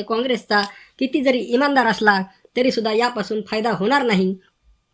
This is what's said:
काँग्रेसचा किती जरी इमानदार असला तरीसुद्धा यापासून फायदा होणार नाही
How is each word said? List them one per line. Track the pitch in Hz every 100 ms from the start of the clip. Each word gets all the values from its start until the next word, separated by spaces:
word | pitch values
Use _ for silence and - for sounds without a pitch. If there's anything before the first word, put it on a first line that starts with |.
| 202
काँग्रेसचा | 220 262 233 - 208 202 - - -
किती | 262 311
जरी | 262 254
इमानदार | 220 247 285 269 226
असला | - 214 190 190 _ _ 240
तरीसुद्धा | 262 233 220
यापासून | 214 240 220 196 220
फायदा | 202 220 226
होणार | 180 208 277
नाही | 240 190 185 190 _ _ _ _ _